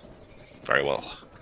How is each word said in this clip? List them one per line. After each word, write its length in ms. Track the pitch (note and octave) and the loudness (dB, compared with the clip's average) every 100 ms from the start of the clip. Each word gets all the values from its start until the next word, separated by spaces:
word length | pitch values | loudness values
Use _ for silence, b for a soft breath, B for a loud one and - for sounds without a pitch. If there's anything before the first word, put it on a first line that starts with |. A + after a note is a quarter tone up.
| - - - - - - - | -20 -20 -20 -18 -18 -8 4
Very 180 | C#2 | 4
well. 340 | C#2 B1 - - - - | 6 2 -2 -12 -14 -18